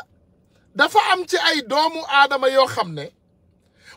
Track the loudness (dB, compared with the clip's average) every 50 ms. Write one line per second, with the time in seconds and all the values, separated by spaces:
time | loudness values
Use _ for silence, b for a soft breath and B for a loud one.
0 | 0 _ _ _ _ _ _ _ _ _ _ _ _ _ _ -2 -2 2 2 2
1 | 2 2 0 -2 -2 -4 -2 -2 0 0 -2 -2 -2 -2 0 0 0 0 -2 -6
2 | -8 -2 2 2 4 4 2 0 0 2 4 2 2 2 0 -6 -6 -6 -6 -12
3 | -12 -14 _ _ _ _ _ _ _ _ _ _ _ _ b b b b b